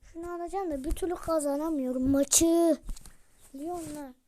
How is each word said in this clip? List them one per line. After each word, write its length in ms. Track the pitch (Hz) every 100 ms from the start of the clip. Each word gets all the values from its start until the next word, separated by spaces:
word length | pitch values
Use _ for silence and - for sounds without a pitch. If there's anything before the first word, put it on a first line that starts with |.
Şunu 300 | - 330 339
alacağım 380 | 349 339 359 381
da 120 | 285
bir 80 | 269
türlü 240 | 320 359 359
kazanamıyorum 920 | - 320 285 285 320 311 254 254 254
maçı. 680 | 277 285 - 330 330 339 294 - - - - - _ - 269
Lyon'la. 580 | 302 349 320 302 277 247